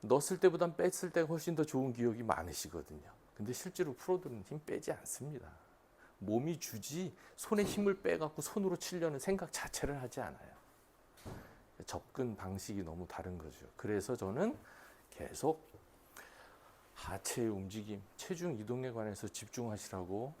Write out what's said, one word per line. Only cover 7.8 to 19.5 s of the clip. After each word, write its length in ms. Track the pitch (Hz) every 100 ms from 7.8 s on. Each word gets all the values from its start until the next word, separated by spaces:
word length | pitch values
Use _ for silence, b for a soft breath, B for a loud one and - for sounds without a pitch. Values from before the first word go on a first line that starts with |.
| 202 190
빼갖고 400 | - 170 156 -
손으로 360 | - 214 190 175
치려는 420 | - 180 165 139
생각 320 | - 196 -
자체를 500 | - - - 139 143
하지 200 | 127 -
않아요. 300 | 95 - - - - - - - - - B B B B B - -
접근 500 | 87 - - 123 101
방식이 480 | 95 95 - 98
너무 220 | 82 82 87
다른 300 | - 92 87
거죠. 280 | 78 - - -
그래서 400 | - 101 110 123
저는 420 | 95 117 208 - - B B B B
계속 600 | - 71 - 139 160 - - - - - - B B B B B B - -
하체의 540 | - 92 - - 113
움직임, 520 | 101 95 107 104 101 - -
체중 380 | - 170 175 113
이동에 340 | 104 127 131
관해서 360 | 117 107 98 104
집중하시라고 1080 | - 101